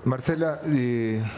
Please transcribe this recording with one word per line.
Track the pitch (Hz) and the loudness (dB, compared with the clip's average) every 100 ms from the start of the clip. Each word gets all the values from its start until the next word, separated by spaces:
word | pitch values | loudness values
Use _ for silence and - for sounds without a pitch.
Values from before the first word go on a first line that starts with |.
Marcela, | 127 127 147 160 160 151 156 | -2 0 0 0 0 -2 0
eh, | 143 123 120 113 110 110 | 2 2 2 0 0 -2